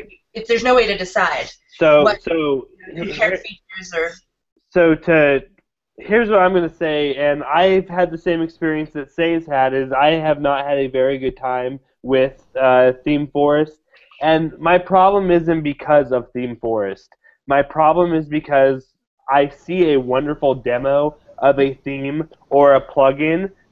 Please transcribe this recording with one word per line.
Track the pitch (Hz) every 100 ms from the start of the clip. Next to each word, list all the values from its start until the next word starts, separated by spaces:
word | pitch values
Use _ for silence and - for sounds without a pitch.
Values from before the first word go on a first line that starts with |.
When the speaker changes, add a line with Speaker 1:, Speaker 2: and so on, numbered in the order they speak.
| - _ _
Speaker 1:
if | 226 214
there's | 233
no | 254
way | 254 214
to | 196
decide | 180 214 180 135 113 - _ -
Speaker 2:
So, | 160 147
Speaker 1:
what | 156 165
Speaker 2:
so | - 165 151 135 - _ - 165
Speaker 1:
compared | 185 - 202 185
features | - 190 _ 190 180 175
or | 165 175 _ _ _ _ _
Speaker 2:
so | 180 165 160
to, | 170 165 147 135 - _ _ _ _ -
here's | - 214 220
what | 208
I'm | 185 185
gonna | 165
say, | - 165 151 147 135
and | 147 143
I've | 131 156 190 190 190
had | 180 175
the | 165
same | - 165
experience | 165 - 165 156 151
that | 151 135
Say's | - 170 165 165
had, | 139 131 135
is | 131
I | 131 147
have | 165 156 147
not | 147 139 139
had | 143
a | 135
very | 131 131 135
good | 131 127
time | 131 127 127 135 _ _
with, | 123 131 135 - _ 131
uh, | 131 127 127 127 -
Theme | 147 147
Forest, | 147 147 147 156 - _ _ _ -
and | 151 160 160 -
my | 160 180
problem | 180 185 190 202 190
isn't | 175 165 165
because | 147 139 - 147 127
of | 127 123
Theme | 123 123 113
Forest. | 117 113 98 98 _ _ _ _ -
My | 139
problem | 139 151 156 165 175 160
is | 147
because | 151 151 139 135 131 - _ _ _ -
I | 139 143
see | - - 180 170
a | 139
wonderful | 123 127 147 147 143 131
demo | 120 123 135 139 151 151 _ -
of | 135 139
a | 139 131
theme | - 139 139 151 160 _ -
or | 139 143
a | 135
plugin, | 131 - 135 139 156 170 196 _ _